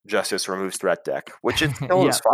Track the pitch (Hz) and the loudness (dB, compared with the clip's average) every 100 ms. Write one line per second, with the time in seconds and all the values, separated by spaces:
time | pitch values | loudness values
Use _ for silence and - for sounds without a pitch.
0 | - 104 - 95 - 95 95 - 95 85 | -2 -2 0 -2 -2 -4 -4 -2 0 0
1 | - 69 - - - - 156 120 135 185 | -2 -6 -8 -6 -2 0 0 -2 0 2
2 | 180 - 113 | 4 2 4